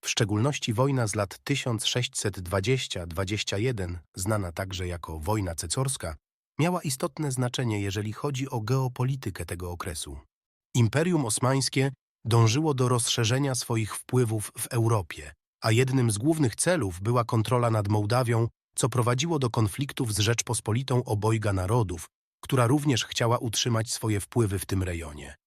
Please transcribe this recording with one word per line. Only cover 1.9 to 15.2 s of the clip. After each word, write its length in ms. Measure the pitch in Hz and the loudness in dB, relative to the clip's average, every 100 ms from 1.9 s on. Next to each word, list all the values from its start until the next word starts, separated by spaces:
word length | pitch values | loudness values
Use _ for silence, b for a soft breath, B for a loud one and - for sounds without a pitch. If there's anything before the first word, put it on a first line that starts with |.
| 123 120 - 107 98 | -2 -2 -2 -4 -4
dwadzieścia 680 | 90 98 95 135 - 98 87 | -2 -2 0 -2 -2 -8 -6
dwadzieścia 520 | 85 95 104 - 101 | -4 -4 -2 -4 -2
jeden, 420 | 120 123 90 87 - - | -2 -2 -4 -6 -10 -6
znana 360 | 95 107 92 | -2 -2 -2
także 360 | 85 95 92 90 | -6 -6 -4 -6
jako 320 | 85 - 80 | -6 -8 -8
wojna 360 | 73 110 92 82 | -2 0 0 -4
cecorska, 600 | 90 - 135 - - 80 _ _ _ - | -4 -2 -2 -4 -8 -10 _ _ _ -2
miała 220 | 160 180 | 0 0
istotne 500 | 160 131 175 - 151 | -2 -4 -4 -4 -4
znaczenie, 500 | 127 123 123 123 107 | -2 -2 -2 -2 -2
jeżeli 320 | 101 98 104 | -2 -4 -6
chodzi 360 | 104 147 131 135 | -4 -6 -4 -4
o 120 | 123 | -6
geopolitykę 840 | 107 131 131 127 127 135 113 90 85 | 0 0 0 0 -2 -2 -6 -8 -8
tego 260 | 87 90 | -6 -8
okresu. 480 | 87 - 85 - 71 - _ _ _ _ 127 | -8 -8 -8 -10 -12 -16 _ _ _ _ 2
Imperium 500 | 113 135 170 165 123 | 4 4 2 2 2
Osmańskie 680 | - 127 135 127 - 135 131 _ _ 120 | 0 2 2 0 0 0 -2 _ _ 2
dążyło 480 | 117 113 123 160 | 6 6 4 0
do 160 | 135 123 | 2 2
rozszerzenia 680 | 123 120 - 113 127 143 127 | 2 0 0 2 2 0 -2
swoich 400 | - 113 107 - | -2 -2 -2 -6
wpływów 560 | - 123 117 110 - - | -2 2 2 0 -6 -10
w 100 | - | -4
Europie, 680 | 117 113 113 87 - | 0 2 2 -2 -10